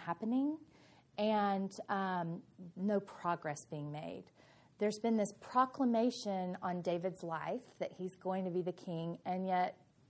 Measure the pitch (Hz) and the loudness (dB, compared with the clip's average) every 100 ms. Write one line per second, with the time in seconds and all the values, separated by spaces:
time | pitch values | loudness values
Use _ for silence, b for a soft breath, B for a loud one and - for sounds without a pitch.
0 | - 170 220 254 277 320 b b b b | -6 -2 0 2 2 0 b b b b
1 | _ - 214 214 202 196 196 - - 196 | _ 0 2 4 4 2 0 -4 -2 0
2 | 190 180 170 165 - - 180 180 202 202 | 0 0 -2 -4 -10 -18 -14 -2 2 2
3 | 196 - 170 170 160 143 - 151 147 147 | 0 -4 -2 0 -2 -6 -6 -8 -6 -8
4 | 156 - - b b b b - 208 208 | -8 -10 -14 b b b b 0 0 2
5 | 233 220 202 - - 254 262 262 254 233 | 2 4 2 -2 0 2 4 2 2 4
6 | 247 - 208 190 180 185 190 180 175 175 | 2 0 -2 -2 -2 -2 -2 -2 0 0
7 | 185 - 170 160 151 - - - - - | 0 -4 -4 -4 -4 -6 -8 -8 -6 -6
8 | 185 185 185 185 185 175 170 175 - 165 | -8 -6 -2 -2 0 0 -2 -4 -4 -4
9 | 165 170 - 185 190 180 180 - _ _ | -4 -4 -4 -2 2 2 2 -2 _ _
10 | _ | _